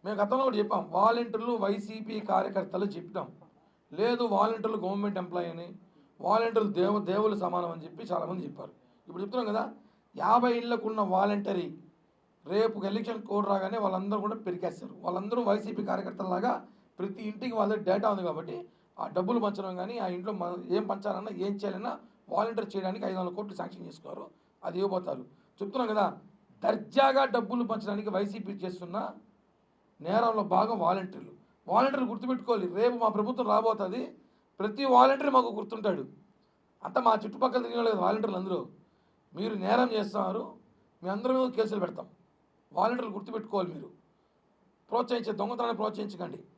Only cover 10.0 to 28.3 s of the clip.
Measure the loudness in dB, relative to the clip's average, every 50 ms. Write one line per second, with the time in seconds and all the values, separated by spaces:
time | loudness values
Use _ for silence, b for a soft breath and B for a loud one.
10 | b b _ -2 4 6 6 6 6 4 2 0 0 -2 -2 -2 -2 -2 0 0
11 | 0 2 4 4 4 4 2 0 -2 -2 -2 -2 -2 -4 -10 -14 -18 -20 _ _
12 | _ _ _ _ _ _ _ _ _ -2 2 2 2 2 2 -2 -4 -2 -2 -2
13 | -2 -4 -6 -8 -6 -2 0 0 2 2 2 2 0 -2 -2 0 0 0 0 0
14 | 0 0 -2 0 0 -2 -4 -4 -4 -6 -4 -2 -4 -4 -6 -6 -14 -14 -14 -6
15 | -4 -2 -2 -2 -2 -2 -2 0 2 2 2 2 0 -4 -6 -4 -2 -2 -2 -2
16 | -4 -6 -8 -6 -4 -2 -2 0 2 0 0 -2 B B B B B B B -8
17 | -8 -8 -6 -8 -8 -8 -8 -6 -6 -4 0 0 2 2 0 0 2 2 2 2
18 | 2 0 0 0 -2 -4 -4 -4 -8 -8 -10 -10 -12 b b b b b b -8
19 | -8 -4 -2 -2 0 2 2 2 2 0 -2 -2 -6 -6 -6 -6 -6 -6 -6 -4
20 | -4 -4 -4 -4 -6 -6 -6 -4 -4 -6 -6 -8 -4 -2 0 0 0 -2 -4 -4
21 | -2 -4 -4 -4 -6 -8 -6 -4 -4 -4 -4 -4 -4 -6 -4 -4 -6 -6 -8 -8
22 | B B B B _ -4 0 0 0 0 -2 -4 -6 -4 -4 -4 -2 -2 -4 -2
23 | -4 -4 -2 -2 -4 -4 -4 -6 -8 -8 -8 -8 -8 -8 -8 -14 -14 -16 -16 -16
24 | -14 -12 -12 -12 -12 -16 -18 b b b b _ -10 -6 -2 -2 0 0 0 -2
25 | -2 -4 -6 -6 -8 -16 b b b b b _ -8 -4 -2 -2 0 0 2 2
26 | 2 2 0 -6 -18 -20 _ _ _ _ -14 _ 0 0 0 0 -4 0 6 8
27 | 8 8 8 6 4 6 4 0 0 2 0 0 0 0 -2 -2 -2 -2 -2 -2
28 | -2 0 0 0 0 0